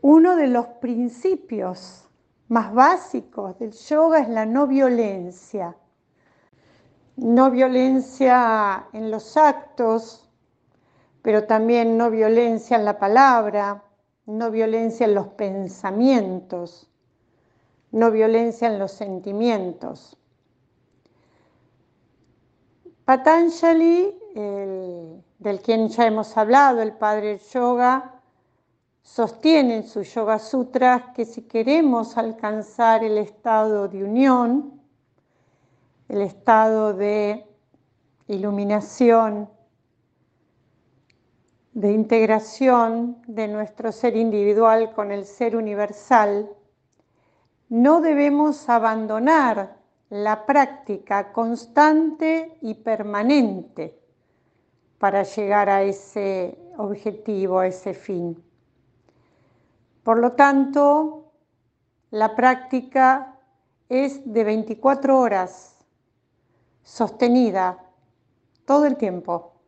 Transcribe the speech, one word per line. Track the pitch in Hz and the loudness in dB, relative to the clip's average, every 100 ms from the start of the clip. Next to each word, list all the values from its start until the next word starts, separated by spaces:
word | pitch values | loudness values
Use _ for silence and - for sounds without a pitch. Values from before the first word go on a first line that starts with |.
| 277 | 8
Uno | 311 339 359 | 6 6 4
de | 277 | 2
los | 240 233 - | 0 -2 -10
principios | 247 233 240 240 381 381 - 214 185 185 - - _ _ _ _ _ | -8 -4 -6 -4 -4 -4 -6 -8 -8 -10 -18 -20 _ _ _ _ _
más | 226 196 | -2 0
básicos | 220 277 359 - 254 - - 196 185 | 4 4 4 -4 -12 -12 -12 -12 -12
del | 226 | -14
yoga | - - 302 330 320 | -14 -4 2 4 2
es | 233 | 0
la | 226 220 | -4 -2
no | 247 285 | 0 0
violencia. | 269 262 240 220 190 175 180 - 208 170 175 _ _ _ _ _ _ _ _ _ _ _ _ _ - | 2 2 2 -2 -6 -12 -16 -14 -10 -10 -14 _ _ _ _ _ _ _ _ _ _ _ _ _ -6
No | 233 240 262 | 0 4 4
violencia | 247 262 254 262 262 262 - 262 247 240 220 202 190 - | 4 2 2 2 0 -4 -2 2 4 2 0 -2 -4 -10
en | 214 220 | -12 -8
los | 214 214 302 | -8 -4 2
actos, | 302 302 - - 226 226 226 - _ _ _ _ _ _ _ _ _ _ | 2 2 -10 -4 -2 -2 -6 -20 _ _ _ _ _ _ _ _ _ _
pero | - 214 | 0 0
también | 214 220 226 240 226 226 | 2 0 2 2 2 0
no | 233 | 0
violencia | 220 220 226 240 226 - 233 | 0 2 2 0 -2 -2 -2
en | |
la | 208 208 | 0 -2
palabra, | 196 226 277 240 208 208 202 202 _ _ _ _ - | 2 4 6 4 0 -4 -4 -8 _ _ _ _ -12
no | 214 233 | -8 -6
violencia | 220 220 220 226 226 226 | -2 -2 -2 -4 -2 0
en | 202 | 0
los | 196 | -2
pensamientos, | - 202 196 185 - 196 196 254 254 190 185 185 180 175 - _ _ _ _ _ _ _ _ _ _ _ | -8 -8 -6 -10 -10 -8 0 2 2 0 -8 -10 -12 -12 -16 _ _ _ _ _ _ _ _ _ _ _
no | 220 226 | 0 0
violencia | 220 220 226 233 226 233 | 2 2 2 -2 -4 -4
en | 208 | -4
los | 196 | -8
sentimientos. | 196 202 185 196 202 240 220 180 170 - 147 _ _ _ _ _ _ _ _ _ _ _ _ _ _ _ _ _ _ _ _ _ _ _ _ _ _ _ _ 359 _ | -10 -12 -12 -10 -4 -2 -2 -6 -10 -14 -16 _ _ _ _ _ _ _ _ _ _ _ _ _ _ _ _ _ _ _ _ _ _ _ _ _ _ _ _ -20 _
Patanjali, | - 262 262 330 339 330 330 330 330 339 392 403 427 349 | 0 2 4 4 2 0 2 4 4 2 0 -6 -16 -12
el, | 208 202 196 190 185 175 165 175 _ _ | -8 -8 -8 -10 -12 -14 -16 -20 _ _
del | 208 196 | -8 -6
quien | - 226 220 | -2 0 0
ya | 220 233 | 2 0
hemos | 220 214 226 | 0 -4 -2
hablado, | 214 262 277 240 | 4 6 6 2
el | 220 | -4
padre | 214 214 214 208 | -4 -2 -2 -4
del | 202 | -8
yoga, | _ 254 247 247 247 262 254 - _ _ _ _ _ _ _ _ _ | _ -4 -2 2 2 0 -6 -20 _ _ _ _ _ _ _ _ _
sostiene | - 226 - 311 320 254 226 | -6 -6 -2 2 4 2 -2
en | |
su | 214 220 | -8 -12
Yoga | 190 240 214 214 | -8 -6 -2 -4
Sutras | 214 269 254 254 254 247 247 | -4 -6 -4 0 2 2 -2
que | - | -10
si | 226 - | -10 -10
queremos | - 226 226 311 302 240 226 - | -8 -4 0 2 2 0 -4 -6
alcanzar | 226 220 208 214 214 - 233 226 | -6 -6 -8 -8 -10 0 2 2
el | 220 214 | 0 -2
estado | 208 _ 233 220 220 208 196 | -4 _ -2 0 0 -2 -4
de | 190 | -8
unión, | 196 226 269 254 240 262 294 - _ _ _ _ _ _ _ _ _ _ _ _ _ | -4 2 2 2 2 -2 -4 -18 _ _ _ _ _ _ _ _ _ _ _ _ _
el | 202 | -6
estado | 196 - - 220 220 220 214 | -6 -4 2 4 4 0 -2
de | 190 202 208 208 214 - _ _ _ _ _ _ _ - | -2 -4 -2 -4 -6 -12 _ _ _ _ _ _ _ -10
iluminación, | 202 202 202 202 208 208 - 240 226 220 208 202 _ _ _ _ _ _ _ _ _ _ _ _ _ _ _ _ _ _ _ _ _ _ | -6 -4 -4 -2 -4 -6 0 4 4 2 -4 -12 _ _ _ _ _ _ _ _ _ _ _ _ _ _ _ _ _ _ _ _ _ _
de | 233 202 | -4 -2
integración | 214 220 226 220 220 220 - 262 247 226 226 240 240 - | 0 0 2 2 0 -2 -2 2 2 2 -2 -6 -10 -14
de | 220 214 | -8 -6
nuestro | 208 214 - 226 | -6 -10 -8 -10
ser | 208 247 214 | -4 -2 0
individual | 226 208 202 208 226 220 220 | -2 0 0 4 4 4 0
con | 220 208 | -4 -6
el | 202 | -8
ser | 196 - 233 | -10 -6 -4
universal, | 226 220 202 208 208 - 240 208 202 208 - _ _ _ _ _ _ _ _ _ _ _ | -4 -6 -6 -6 -8 2 2 2 -2 -6 -16 _ _ _ _ _ _ _ _ _ _ _
no | 233 254 330 | 2 4 4
debemos | 320 294 285 285 302 294 - | 4 2 2 2 0 -2 0
abandonar | 233 220 220 220 220 254 320 262 208 190 - _ _ _ | 0 2 -2 -4 -2 2 2 2 -2 -6 -14 _ _ _
la | 202 208 214 214 | -6 -4 -4 0
práctica | 285 269 277 - 196 - 202 196 | 2 2 -4 -12 -12 -4 -6 -4
constante | - 226 233 - - 302 311 320 311 320 320 320 320 | -6 -6 -6 -4 4 4 4 0 -2 -2 -2 -4 -12
y | 226 | -12
permanente | 214 - 220 208 202 226 294 226 190 - - 160 _ _ _ _ _ _ _ _ _ _ _ | -10 -6 -6 -4 -4 2 2 2 -4 -12 -14 -14 _ _ _ _ _ _ _ _ _ _ _
para | 196 196 | 0 0
llegar | 196 - 202 208 202 | -4 -6 -2 0 2
a | 196 | 0
ese | 196 196 - 214 196 190 180 - - 302 | 0 -4 -12 -8 -6 -4 -8 -10 -20 -12
objetivo, | 202 202 220 190 - 202 190 185 | -10 -8 -10 -10 -8 -4 -2 0
a | 185 | -2
ese | 185 202 | -4 -12
fin. | 180 - 185 170 165 _ _ _ _ _ _ _ _ _ _ _ _ _ _ _ _ - | -12 -10 -8 -8 -10 _ _ _ _ _ _ _ _ _ _ _ _ _ _ _ _ -2
Por | 226 | 0
lo | 240 | 0
tanto, | 247 277 277 277 277 285 294 311 - - _ _ _ _ _ _ _ _ | 2 2 4 0 2 4 2 0 -8 -20 _ _ _ _ _ _ _ _
la | 214 214 214 | -2 -2 2
práctica | 254 254 - 262 254 262 262 269 277 - _ _ _ _ _ | 0 0 -4 -8 -4 2 2 2 -4 -20 _ _ _ _ _
es | 254 277 277 247 | -4 -2 -6 -6
de | 220 | -2
veinticuatro | 214 220 220 214 262 277 269 262 | -2 -2 -6 -2 0 0 2 2
horas, | 240 196 185 - - _ _ _ _ _ _ _ _ _ _ _ | 2 -2 -4 -12 -20 _ _ _ _ _ _ _ _ _ _ _
sostenida | _ - 220 - 240 247 233 190 185 180 - _ _ _ _ _ _ _ | _ -6 -6 0 2 2 2 0 -4 -6 -20 _ _ _ _ _ _ _
todo | - 285 294 | 0 2 2
el | 262 | 0
tiempo. | 208 180 175 170 - _ | -4 -6 -8 -8 -10 _